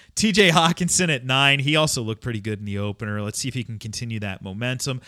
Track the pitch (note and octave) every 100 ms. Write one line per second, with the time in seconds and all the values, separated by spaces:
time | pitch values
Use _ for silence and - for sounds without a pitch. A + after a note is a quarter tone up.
0 | - - G#3 G3 F#3+ E3+ E3 - F3 -
1 | F3+ C3 B2+ C3+ C#3 C#3 C#3 D#3 D#3 C3
2 | A2 G#2+ B2 A2 G#2+ G#2 G2+ G2+ G#2 G2+
3 | G#2+ G#2 G#2 - C3 B2+ A2+ A2 A2+ -
4 | A#2 A2 G2+ F#2+ F#2+ G2 B2 B2+ C#3 B2+